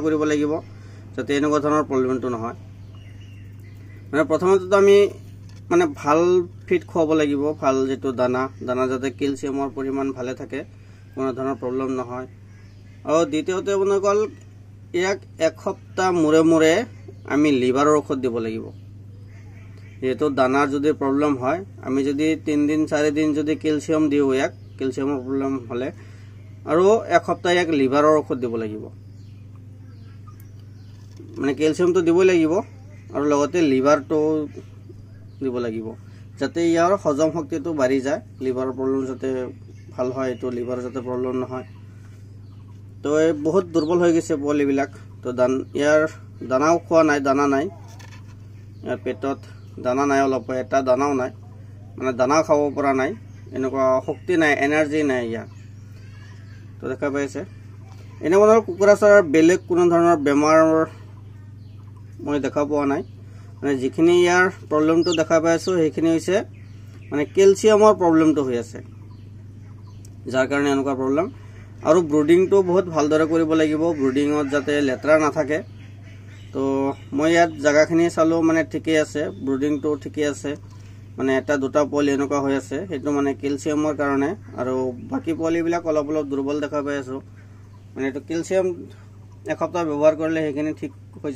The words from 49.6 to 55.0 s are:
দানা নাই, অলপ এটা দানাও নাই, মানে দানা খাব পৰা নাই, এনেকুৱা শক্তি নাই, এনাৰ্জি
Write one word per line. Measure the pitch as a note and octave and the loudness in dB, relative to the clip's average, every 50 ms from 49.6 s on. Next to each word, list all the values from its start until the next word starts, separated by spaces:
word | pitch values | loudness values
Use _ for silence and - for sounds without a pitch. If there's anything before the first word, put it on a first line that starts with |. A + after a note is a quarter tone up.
| - - - - B2+ | -20 -18 -12 -6 -4
দানা | B2+ B2+ C3+ C#3+ | -2 0 0 2
নাই, | C#3+ C#3 C#3 C#3 | 2 2 2 2
অলপ | C3+ C3 B2+ A2 C3 | 2 0 -2 -4 -4
এটা | C3 C3 B2 G#2 C3+ C3+ C3+ C3 | -6 -6 -2 0 0 0 2 2
দানাও | B2+ B2+ C#3 D3 C#3+ | 2 2 2 0 0
নাই, | C3 B2+ C3 - - - - - - - - - - - - - | -2 -2 -4 -8 -12 -18 -20 -20 -20 -20 -18 -18 -18 -18 -18 -10
মানে | - B2+ C3 B2+ A#2 | -6 -4 -2 0 0
দানা | B2+ B2+ D3 D#3+ D#3 | 2 2 4 2 2
খাব | E3 D#3 D3 D3 D3 C3 | 4 2 2 2 0 0
পৰা | C#3+ C#3 C#3 C3 C3 | 0 0 2 2 2
নাই, | C3 D3+ G#3+ - - - - - - - - | 0 -2 -4 -6 -12 -18 -20 -20 -16 -10 -6
এনেকুৱা | B2+ C3 C3 C3 C3+ C3 C3 C3 C3 - | -4 -4 -2 0 0 2 2 2 2 0
শক্তি | - D3 - - - F3+ D#3+ | -2 -6 -6 -4 0 2 2
নাই, | D#3+ D3 C#3+ - C3+ | 4 4 2 2 0
এনাৰ্জি | C#3+ D3+ D#3 D#3 C#3+ D3 D#3 | 2 2 2 0 0 0 0